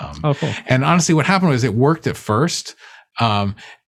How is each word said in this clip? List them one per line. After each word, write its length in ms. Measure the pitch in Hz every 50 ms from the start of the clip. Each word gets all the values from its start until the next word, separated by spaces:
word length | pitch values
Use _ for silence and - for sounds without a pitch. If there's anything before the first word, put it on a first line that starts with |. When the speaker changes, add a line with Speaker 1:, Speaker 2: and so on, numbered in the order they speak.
Speaker 1:
Um, 180 | - - - - -
Speaker 2:
Oh, 100 | 151 139
cool. 180 | - 160 117 110 - -
Speaker 1:
and 180 | - 127 127 139
honestly, 300 | 151 170 180 156 - 165
what 120 | 156 139
happened 260 | - 196 190 180 170
was 100 | 135 120
it 120 | 120 120 98
worked 340 | 117 131 147 160 160 - 123
at 80 | -
first. 580 | - - - 107 113 151 175 - - - - - _ - - - - - _ - -
Um, 340 | 120 113 104 104 101 98 98 - - - - - _ _